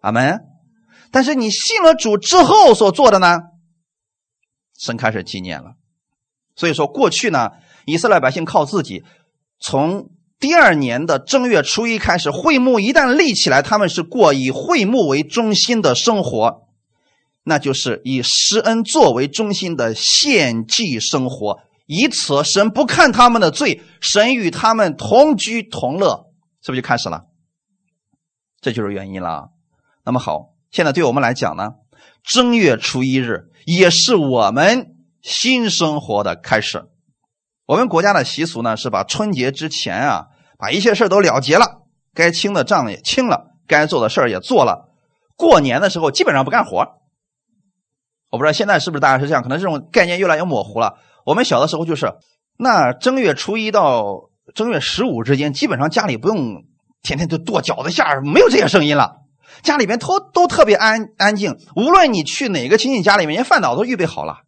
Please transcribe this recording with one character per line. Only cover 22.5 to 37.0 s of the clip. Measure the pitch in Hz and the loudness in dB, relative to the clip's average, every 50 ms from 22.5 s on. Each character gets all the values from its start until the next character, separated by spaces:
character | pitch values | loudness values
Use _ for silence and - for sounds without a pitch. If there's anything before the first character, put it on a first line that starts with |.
| - 196 208 220 | 0 0 0 0
不 | 208 302 311 | 2 0 -2
看 | 240 - - 349 277 | 0 2 2 2 4
他 | - 226 247 247 | 6 6 4 4
们 | 233 233 | 6 4
的 | 196 160 | 0 0
罪， | - - 294 233 156 - - _ _ _ | 0 0 -2 -2 -2 -4 -10 _ _ _
神 | - - - 208 214 240 269 | -6 0 2 4 4 4 2
与 | 240 208 165 | 0 -2 -4
他 | 160 - - 220 226 | -4 0 0 0 2
们 | 226 208 175 151 | 2 0 -2 -2
同 | - - - 202 240 294 311 294 | -6 -4 2 4 6 6 6 4
居 | 190 - 220 226 233 214 | 0 -2 -6 -6 -8 -8
同 | _ - 190 175 123 147 185 | _ -10 -6 -6 -6 -2 0
乐， | 196 165 107 - _ _ _ _ _ _ _ _ | 0 0 0 -2 _ _ _ _ _ _ _ _
是 | _ - | _ -8
不 | 131 | -8
是 | 127 | -8
就 | 120 | -2
开 | - 127 | -2 -2
始 | 117 - 92 | -2 -2 -8
了？ | 82 78 _ _ _ _ _ _ _ _ _ _ _ _ _ _ _ _ _ _ _ _ _ _ _ _ _ _ _ _ | -10 -10 _ _ _ _ _ _ _ _ _ _ _ _ _ _ _ _ _ _ _ _ _ _ _ _ _ _ _ _
这 | - 135 | -8 -6
就 | 113 117 107 | -4 -4 -6
是 | 101 | -6
原 | 101 95 98 98 | -6 -8 -10 -10
因 | 95 92 | -12 -8
了。 | 90 85 80 73 71 - _ _ _ _ _ _ _ _ _ _ _ | -8 -8 -8 -8 -12 -16 _ _ _ _ _ _ _ _ _ _ _
那 | - | -4
么 | 123 123 | -4 -2
好， | - - 78 76 - _ _ _ _ _ | -2 -4 -8 -8 -8 _ _ _ _ _
现 | - - 175 | -4 -2 -2
在 | 151 | 0
对 | 131 180 | 0 0
我 | 165 127 | 0 0
们 | 117 143 | 0 0
来 | 131 117 123 | 0 -2 -2
讲 | - - 92 76 | -2 -4 -6 -6
呢， | 85 98 110 127 _ _ _ _ _ _ _ _ _ | -6 -10 -12 -12 _ _ _ _ _ _ _ _ _
正 | _ - - 254 254 240 240 | _ -4 0 0 2 2 2
月 | 233 202 151 120 | 2 2 2 2
初 | 107 - - - 131 | 0 -4 -6 -4 -4
一 | 127 135 131 131 | -2 -2 -2 -2
日 | 127 117 107 82 - _ _ _ _ | -2 -2 -6 -8 -10 _ _ _ _
也 | - 170 175 185 175 | -4 0 2 2 2
是 | 170 - - - 247 | 2 2 0 2 0
我 | 190 151 135 127 120 107 98 | 0 0 0 0 0 0 0
们 | 110 131 156 196 233 262 208 - _ _ _ _ _ _ | 0 2 2 2 2 0 -4 -10 _ _ _ _ _ _
新 | _ - - - - 247 262 247 233 208 | _ -10 -8 -4 -2 0 0 0 0 -2
生 | - - 170 156 151 147 | -2 -2 -2 -2 -2 -4
活 | - - 107 104 | -6 -4 -4 -4
的 | 101 95 85 | -2 -4 -6
开 | - - - 113 107 | -8 -4 -2 -2 -2
始。 | 104 - - - - _ _ _ | -2 -4 -10 -10 -14 _ _ _